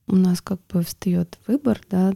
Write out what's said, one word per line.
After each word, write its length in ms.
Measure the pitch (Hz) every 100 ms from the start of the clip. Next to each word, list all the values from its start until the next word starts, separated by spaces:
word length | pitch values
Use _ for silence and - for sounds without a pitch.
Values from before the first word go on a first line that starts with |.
| -
У 60 | 190
нас 240 | 180 180
как 200 | - 190 -
бы 100 | 180
встает 540 | 165 - 185 175 170 - -
выбор, 320 | 269 269 214 -
да, 220 | 185 190